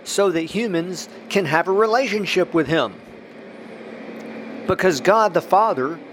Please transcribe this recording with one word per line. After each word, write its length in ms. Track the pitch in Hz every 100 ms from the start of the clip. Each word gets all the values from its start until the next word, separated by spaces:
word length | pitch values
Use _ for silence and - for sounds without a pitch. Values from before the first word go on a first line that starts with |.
so 280 | - - 202
that 100 | 165
humans 640 | 165 190 233 170 175 180 - - -
can 160 | 202 160
have 220 | 156 170
a 40 |
relationship 800 | 190 220 226 269 208 190 185 175 165
with 100 | 139
Him. 300 | 160 117 87 - - - - - - - - - - - - - - - - -
Because 340 | 185 185 147
God 360 | 117 214 214 170
the 60 |
Father 580 | - 185 220 156 131 160 -